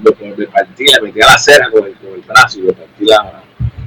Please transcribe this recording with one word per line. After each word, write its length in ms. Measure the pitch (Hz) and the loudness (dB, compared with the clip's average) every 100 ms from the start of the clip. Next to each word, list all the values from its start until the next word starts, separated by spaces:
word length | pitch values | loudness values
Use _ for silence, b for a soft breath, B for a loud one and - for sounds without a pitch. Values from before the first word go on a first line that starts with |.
me, 320 | 107 107 104 101 | 0 0 -6 -12
me 100 | 101 | -6
partí, 380 | 98 98 - 143 | -4 -4 -4 -2
le 140 | - | -2
metí 200 | 104 95 | -2 0
a 40 | 135 | 2
la 80 | |
acera 360 | - - 147 120 | 4 4 4 4
con 140 | 110 98 | 0 -2
el, 80 | |
con 200 | 92 98 | -6 -18
el 60 | 92 | -18
brazo 360 | - - 104 101 | -2 0 0 0
y 40 | |
me 100 | 92 | -4
partí 320 | 92 - - | -4 -10 -6
la, 380 | 104 107 - - - - - - | 0 0 0 -10 -20 -8 -8 -8